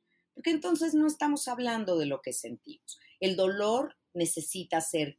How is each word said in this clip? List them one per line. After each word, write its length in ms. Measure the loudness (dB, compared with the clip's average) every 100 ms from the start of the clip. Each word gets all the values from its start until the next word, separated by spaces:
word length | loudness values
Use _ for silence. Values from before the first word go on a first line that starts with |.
| _ _ _
Porque 160 | -6 0
entonces 440 | 0 2 2 4
no 140 | 4 4
estamos 400 | 2 0 0 0
hablando 500 | -2 -2 -2 0 0
de 100 | 0
lo 140 | -2
que 120 | -4
sentimos. 680 | -4 -4 -10 -16 -20 -20 -20 -20 _
El 160 | -2 2
dolor 580 | 2 2 2 0 -2 -10 _
necesita 680 | -2 0 0 -2 -4 -4 -2
ser 360 | 0 0 -2